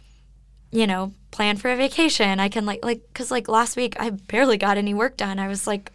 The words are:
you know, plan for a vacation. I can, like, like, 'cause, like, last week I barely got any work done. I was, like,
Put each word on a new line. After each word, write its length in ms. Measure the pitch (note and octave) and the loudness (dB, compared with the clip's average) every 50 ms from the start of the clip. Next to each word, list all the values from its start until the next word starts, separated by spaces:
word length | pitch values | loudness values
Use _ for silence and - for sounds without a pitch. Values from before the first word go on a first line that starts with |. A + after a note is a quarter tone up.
| - - - - - - - - - - - - - - | -20 -20 -20 -20 -20 -20 -20 -20 -20 -20 -20 -20 -12 -4
you 160 | - A3+ A3 | 0 0 2
know, 260 | G3 F#3 F#3 F#3+ G3 G3 - - - | 2 2 0 -2 -6 -8 -12 -20 -10
plan 260 | - - G#3 G#3 G#3 | -4 0 0 0 0
for 120 | G3+ - B3 | 0 0 -2
a 40 | B3+ | 0
vacation. 640 | B3 C4+ C4+ - E4 E4 D#4 - - G#3+ G3 G3 F#3+ | 2 0 0 2 2 2 2 4 2 2 2 2 2
I 100 | G3 G3+ | 0 0
can, 160 | G3+ A#3 G#3 | 0 -2 -2
like, 180 | G#3 G3+ - - | -2 -4 -4 -2
like, 180 | A#3+ A#3 A#3+ - - - | -4 -4 -4 -6 -12 -12
'cause, 160 | - B3+ - | -10 -6 -4
like, 160 | B3+ B3 - | -4 -2 0
last 280 | - A3 A3 A#3+ A#3 - | 2 2 2 2 2 0
week 180 | B3 B3 A3 - - | -2 -2 -2 -2 -4
I 100 | A3 A#3 | -4 -4
barely 460 | G3+ G3 - - G3+ A#3 C#4 C4 A3 | -6 -6 -6 -2 0 2 4 4 4
got 200 | G3+ G3 G3+ G3+ | 2 2 2 2
any 160 | G3+ G3+ G3+ G3+ | 2 0 0 0
work 240 | G#3 A#3 C4 - | 0 0 0 -2
done. 220 | - G#3 G3 G3 F#3+ | -4 -4 -4 -4 -4
I 80 | G3 | -4
was, 180 | G3 G3 G3 - | -4 -4 -4 -4
like, 240 | A3 G#3 G3+ - - | -2 -4 -4 -6 -10